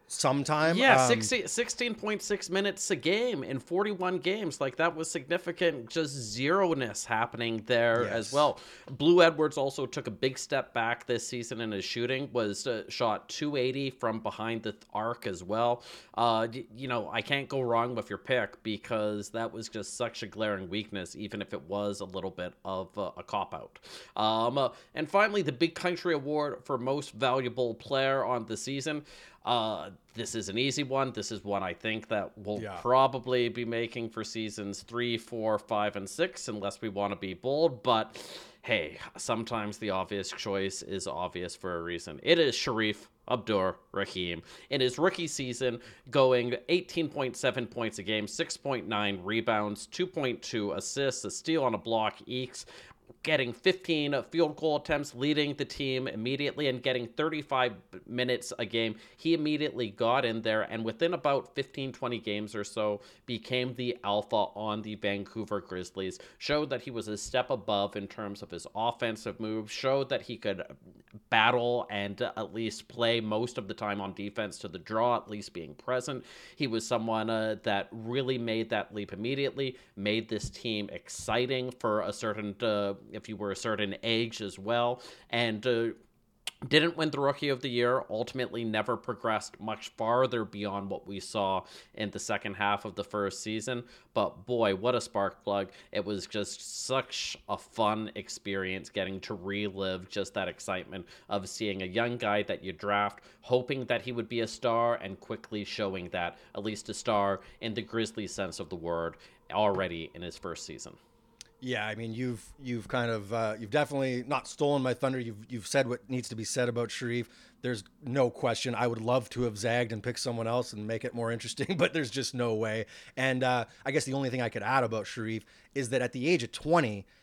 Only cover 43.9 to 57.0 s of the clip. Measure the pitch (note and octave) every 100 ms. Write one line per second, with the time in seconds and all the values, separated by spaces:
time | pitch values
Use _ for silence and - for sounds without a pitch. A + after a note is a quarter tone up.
43.9 | F#2+ G2 F#2 F2+ E2+ - - - C3+ B2+
44.9 | B2 F3 F#3 E3 - C3 B2 B2+ A2+ -
45.9 | - - C#3 C3 B2+ A#2+ A#2+ - B2 -
46.9 | - D#3 - C3 - C3+ A#2+ A#2 - A2+
47.9 | G#2 F#2+ G#2+ G#2 - - - C#3 B2+ F#2+
48.9 | G#2+ G#2 G2 F2+ A2+ A2+ G#2+ G#2 G#2 -
49.9 | - F3+ E3+ C3 A#2 - A#2+ G#2 E2+ -
50.9 | - C#3 - G2+ - - D#3+ C3 G#2+ -
51.9 | A2+ G#2+ - - B2+ B2+ - - - -
52.9 | - - - - D3+ B2 A2+ F#3 F#3 -
53.9 | D#3+ D3 C#3 A2 E3 D#3+ D3 D#3 D3 D3
54.9 | D3 C#3+ A#2 C#3+ D3+ D3 C#3 C3+ - C3+
55.9 | C3 C3 G#2+ A#2 C3+ C#3+ - D3 B2+ C3+
56.9 | B2+